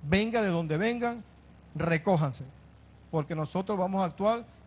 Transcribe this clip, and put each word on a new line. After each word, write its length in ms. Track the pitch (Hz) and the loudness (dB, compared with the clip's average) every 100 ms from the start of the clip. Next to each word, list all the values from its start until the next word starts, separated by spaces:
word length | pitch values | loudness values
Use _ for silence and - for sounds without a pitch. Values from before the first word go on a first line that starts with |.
venga 380 | 147 190 220 233 | 2 2 2 2
de 80 | 208 | 2
donde 280 | 170 165 156 | 0 0 0
vengan, 480 | 220 240 240 233 - - - - - | 0 0 -2 -4 -12 -20 -20 -20 -14
recójanse, 680 | 151 165 160 180 180 147 123 135 - - - - - - | -4 0 2 4 2 2 -2 -12 -18 -20 -20 -20 -20 -4
porque 240 | 160 143 | -4 -2
nosotros 420 | 160 151 180 190 202 | -4 -4 -4 -2 -2
vamos 260 | 185 196 | 0 0
a 40 | 185 | -2
actuar 380 | - 202 233 233 - | 0 0 0 -4 -20